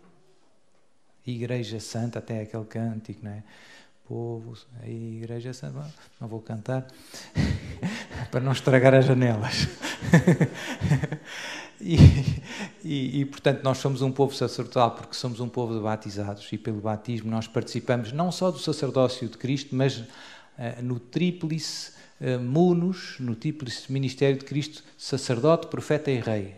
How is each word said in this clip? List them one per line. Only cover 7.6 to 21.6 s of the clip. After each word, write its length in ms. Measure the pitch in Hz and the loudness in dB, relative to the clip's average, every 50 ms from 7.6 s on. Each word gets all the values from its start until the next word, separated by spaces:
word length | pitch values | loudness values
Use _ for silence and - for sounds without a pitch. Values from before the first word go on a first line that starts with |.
| - - - - - 190 220 233 - - - - 120 - | -6 -10 -10 -6 -6 -6 -6 -6 -10 -10 -10 -10 -8 -4
para 100 | - 127 | -4 -2
não 100 | 127 135 | 0 0
estragar 440 | 127 - - 143 131 127 127 135 131 | -2 2 4 6 6 8 10 10 10
as 100 | 135 131 | 10 8
janelas. 640 | 139 127 127 127 120 113 104 117 120 - - - - - - - - - - - - 175 | 8 6 4 4 4 2 0 -2 -2 -2 -2 -2 -2 -4 -8 -8 -8 -8 -6 2 6 6
<laughs> 340 | 151 - 180 160 - 156 - - - - - 262 - - - 143 135 147 - 156 - - - - - - - - - - - - - - | 8 8 6 6 4 4 0 0 -6 -10 -10 -6 -4 0 2 2 2 0 -4 -6 -10 -12 -14 -14 -12 -12 -12 -12 -12 -14 -16 -16 -10 -2
E, 120 | 180 165 - - - - 139 135 - - - - - - - 202 - - - | 2 10 12 12 12 12 10 4 0 -2 -2 -6 -10 -12 -12 -12 -12 -12 -12
e, 400 | - 160 151 139 131 127 143 143 | -8 -6 -4 -2 -2 -2 0 -2
e, 40 | 135 | -2
portanto, 360 | 139 - - - 147 135 139 | -2 -4 0 2 2 2 4
nós 160 | 135 135 127 - | 2 0 0 2
somos 240 | - 139 135 - | 0 -2 0 0
um 80 | 139 131 | 0 0
povo 240 | 131 139 139 135 - | 2 2 2 2 2
sacerdotal 580 | - 127 113 - - 120 - - 131 120 113 | 0 -2 -2 -2 -4 -8 -2 2 2 2 2
porque 240 | - - - - - | 2 -4 -10 -12 -10
somos 260 | - - 127 113 110 | -8 -6 -6 -6 -6
um 80 | 123 117 | -6 -6
povo 260 | - 123 120 113 113 | -4 -4 -4 -2 -2
de 60 | 110 | -2
batizados 640 | 104 107 110 107 - 104 98 101 101 104 101 - - - - | -2 -2 -4 -4 -6 -8 -8 -6 -6 -6 -8 -10 -10 -10 -10
e 40 | 104 | -8
pelo 220 | - 120 107 104 | -6 -6 -6 -4
batismo 500 | 98 110 107 107 - 123 120 110 104 113 | -4 -4 -4 -4 -6 -6 -8 -6 -4 -4
nós 160 | 113 113 110 | -4 -4 -4
participamos 680 | - - 123 107 - - 120 - - 123 120 113 107 135 | -2 -4 -4 -4 -2 -6 -6 -2 0 0 0 -2 -4 -4
não 180 | 151 175 180 | -2 -2 -2
só 180 | 170 - 185 185 | -2 0 -2 -2
do 80 | 180 - | -2 -2
sacerdócio 720 | - 160 147 - 143 127 131 135 127 123 - - 117 107 | -4 -4 -4 -2 -4 -2 2 2 2 2 2 -4 -8 -8
de 100 | - - | -8 -6
Cristo, 380 | - 123 143 135 - - 127 | -4 -2 -2 -2 -4 -4 -2
mas, 260 | 127 135 131 110 113 113 - - - - - - - - - _ - | 0 2 2 0 -2 -8 -12 -16 -20 -20 -20 -20 -20 -20 -20 _ -10
eh, 240 | 120 120 120 120 | -10 -8 -8 -6
no 160 | 123 123 127 117 | -6 -6 -6 -6
tríplice, 960 | - - - 156 175 180 175 180 170 156 165 156 | -8 -6 -2 0 0 0 0 -2 -4 -4 -4 -4